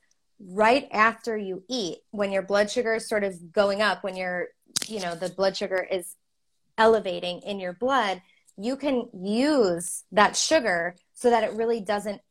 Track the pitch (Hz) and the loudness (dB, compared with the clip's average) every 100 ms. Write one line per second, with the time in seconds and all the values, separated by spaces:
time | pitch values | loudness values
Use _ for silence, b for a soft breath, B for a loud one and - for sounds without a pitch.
0 | _ _ _ _ 185 185 214 269 277 202 | _ _ _ _ -6 2 4 4 2 2
1 | 220 220 233 214 196 185 - 254 180 - | 2 2 -6 -6 -6 -8 -6 -4 -4 -8
2 | _ 208 202 196 190 202 208 247 220 226 | _ -4 -2 -2 2 2 2 0 0 -2
3 | 220 214 202 180 170 214 202 202 214 185 | -2 -2 -2 -4 -4 2 2 2 0 0
4 | 196 185 185 180 175 - _ - - 214 | -4 -6 -6 -6 -6 -12 _ -4 -4 -4
5 | 180 165 180 180 196 185 196 185 - 185 | -6 -4 -6 0 0 0 -2 -2 -2 -4
6 | - - _ _ _ _ _ - 226 220 | -4 -14 _ _ _ _ _ 4 6 6
7 | 190 175 180 175 202 202 180 175 247 269 | 2 -4 -6 -6 -8 -8 -8 -4 0 2
8 | 208 185 - _ _ - 214 269 285 254 | 0 -2 -10 _ _ -8 -6 -4 -2 -2
9 | 240 185 190 214 285 294 196 170 - - | -4 -8 -2 0 2 4 2 0 -4 -10
10 | - 190 220 - - 320 226 175 170 180 | -2 4 4 4 2 2 2 0 -2 -8
11 | _ - 247 233 214 214 226 240 190 208 | _ -2 2 2 2 -2 -2 -2 -2 -4
12 | 202 196 _ | -4 -10 _